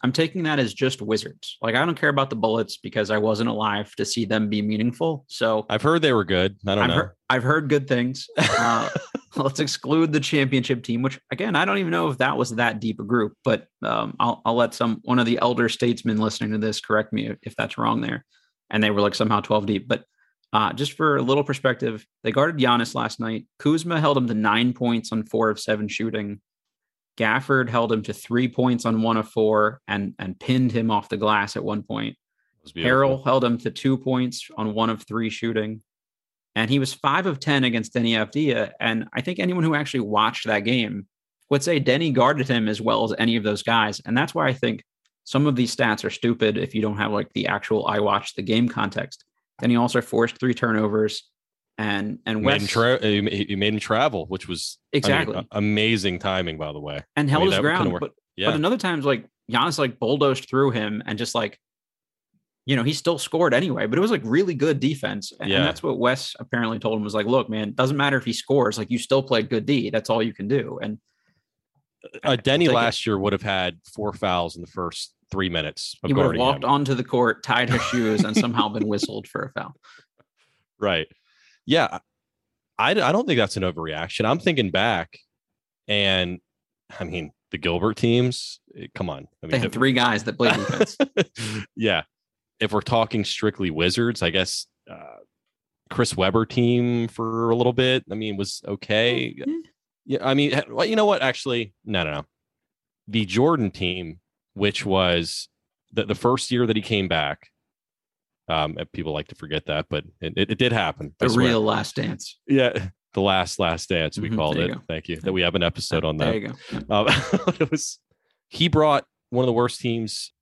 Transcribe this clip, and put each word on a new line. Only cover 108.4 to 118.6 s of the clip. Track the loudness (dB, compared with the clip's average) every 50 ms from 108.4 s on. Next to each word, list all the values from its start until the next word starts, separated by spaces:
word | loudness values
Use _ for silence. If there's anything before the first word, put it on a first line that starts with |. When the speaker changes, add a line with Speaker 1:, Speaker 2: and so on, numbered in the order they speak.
| _ -4
Speaker 2:
um, | -2 -2 -2 -2 -4 -8
and | -12 -10
people | -8 -8 -6 -4
like | -4 -6 -6 -10
to | -14
forget | -16 -10 -6 -6 -6 -4
that, | -4 -4 -4 -4 -4
but | -6 -6 -6 -8 _ -10
it, | -10 -6 -2
it, | -2 -2 0
it | 0 0
did | 2 2
happen. | 2 2 0 -2 -4 -6 -10 -10 -6 -2
I | 0
Speaker 1:
The | 2
Speaker 2:
swear. | 2 4 4 4
Speaker 1:
real | 4 2
Last | 2 2 0 -2 -2 -6 -6
Dance. | -6 -6 -6 -6 -8 -12 -16 -18 _ -2 2
Speaker 2:
Yeah, | 4 4 4 4 2 -2 -6 -8 -12 _ _ _ -2
the | 0
last, | 2 4 4 2 2 0 -2 0
last | 0 0 0 -2 -2 -2
dance, | -2 0 0 -2 -4 -4
we | -6 -4
Speaker 1:
Mm-hmm. | -2
Speaker 2:
called | 0 0 0 0
Speaker 1:
There | 0 -2
you | -2
Speaker 2:
it. | -4
Speaker 1:
go. | -8 -8 -8
Speaker 2:
Thank | -8 -8 -6 -8
you. | -10 -6
That | -4 -2
we | 0 2
have | 2 2 2
an | 2
episode | 0 0 -2 -4 -6 -2 -2 -2 0
on | 0 -2
Speaker 1:
There | 0 0 0
Speaker 2:
that. | -2 -2
Speaker 1:
you | -4 -8 -12 -12 -12 -10 -10 -8 -4 0
go. | 0
Speaker 2:
Um, | 2 2 2
<laughs> | 2 0 0 -2 -2 0 0 -2 -2 -2
it | -2 -2
was, | -2 -4 -6 -8 -12 -14 _ _ _ _ _ _ _ _ _ _
he | -2 0